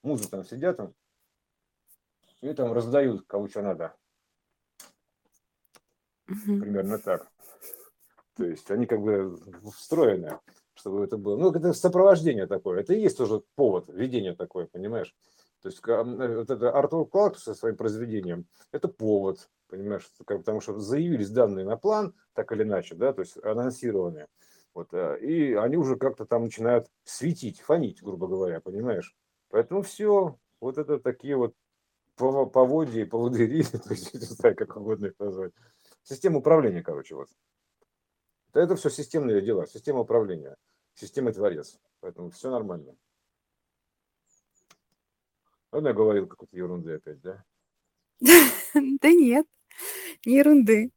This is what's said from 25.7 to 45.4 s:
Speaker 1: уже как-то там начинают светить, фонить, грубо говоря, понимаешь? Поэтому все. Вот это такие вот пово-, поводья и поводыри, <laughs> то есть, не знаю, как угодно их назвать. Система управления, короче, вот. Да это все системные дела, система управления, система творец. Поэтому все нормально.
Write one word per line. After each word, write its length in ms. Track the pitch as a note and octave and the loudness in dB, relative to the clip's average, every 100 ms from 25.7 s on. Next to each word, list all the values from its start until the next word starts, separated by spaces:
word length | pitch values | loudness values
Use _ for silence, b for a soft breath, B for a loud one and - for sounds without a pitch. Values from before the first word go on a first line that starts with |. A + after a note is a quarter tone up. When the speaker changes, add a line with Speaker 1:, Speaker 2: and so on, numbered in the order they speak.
| D#3 | 0
Speaker 1:
уже 180 | C3+ B2+ | 0 0
как-то 280 | C3+ C3 G#2+ | -2 -4 -2
там 180 | A#2 A#2 | -2 -2
начинают 420 | A2 A2+ A#2+ A2+ _ | -4 0 0 0 _
светить, 580 | - - D3 F3 A#2 - | -18 -6 -4 -4 -6 -12
фонить, 420 | - E3 B2+ - | -2 0 0 -8
грубо 240 | G#2 F2+ F2+ | -12 -8 -6
говоря, 340 | F#2+ F#2 E2 | -4 -4 -6
понимаешь? 540 | F#2 F#2+ A#2+ G2 - _ _ _ _ | -10 -8 -4 -6 -6 _ _ _ _
Поэтому 320 | G#2+ A#2 F#3+ | -2 0 -4
все. 560 | G3+ - G#3 G3+ F#3 - _ _ | -6 -4 2 2 2 -6 _ _
Вот 160 | B2 C3 | -8 -6
это 200 | D3 D3 | -4 -2
такие 360 | C3 B2 C3+ C#3 | -2 -6 -4 -2
вот 160 | A#2+ - _ _ _ _ _ _ | -2 -4 _ _ _ _ _ _
пово-, 300 | C3 C3+ C3 | 0 0 2
поводья 540 | C3 B2+ D#3 D3 A2+ | 4 4 4 0 -4
и 20 | G#2 | -4
поводыри, 580 | A2+ B2 A#2+ A2+ D3 | -2 -2 2 2 2
<laughs> 200 | - - | -2 -4
то 60 | - | -8
есть, 220 | A2 - - | -10 -8 -14
не 60 | |
знаю, 340 | - - A#2+ G2 | -14 2 2 2
как 220 | A2 G#2+ | -6 -8
угодно 300 | G#2 G#2+ G2 | -6 -6 -6
их 60 | - | -8
назвать. 340 | G2+ F#2+ F#2 _ _ _ _ _ | -8 -8 -10 _ _ _ _ _
Система 360 | _ C3+ F#3+ D#3 | _ -4 0 0
управления, 440 | C#3 D#3+ B2+ F2 | 4 4 4 -2
короче, 320 | E2 D2 - D#2 | -8 -12 -12 -16
вот. 140 | C#2 _ _ _ _ _ _ _ _ _ _ _ _ | -16 _ _ _ _ _ _ _ _ _ _ _ _
Да 80 | D3 | 0
это 120 | E3+ F#3 | 2 2
все 140 | - | -2
системные 520 | - D3 E3 C3+ G#2 | -4 -6 -4 0 0
дела, 260 | G2 G2+ D#2 | 0 -4 -4
система 320 | A2 - C3+ | -10 -6 -4
управления, 540 | A2+ A#2 G#2 F2 C#2 - _ _ _ _ | 0 0 0 -6 -12 -20 _ _ _ _
система 380 | G#2 - B2+ | -12 -4 -4
творец. 460 | G#2 G2+ D#2+ C#2+ _ _ _ | 0 -2 -2 -12 _ _ _
Поэтому 280 | F2+ E2+ F2 | -18 -14 -16
все 180 | - C3 | -12 -8
нормально. 460 | B2 G#2 E2+ C#2 - _ _ _ _ _ _ _ _ _ _ _ _ _ _ _ _ _ _ _ _ _ _ _ _ | -6 -6 -10 -14 -20 _ _ _ _ _ _ _ _ _ _ _ _ _ _ _ _ _ _ _ _ _ _ _ _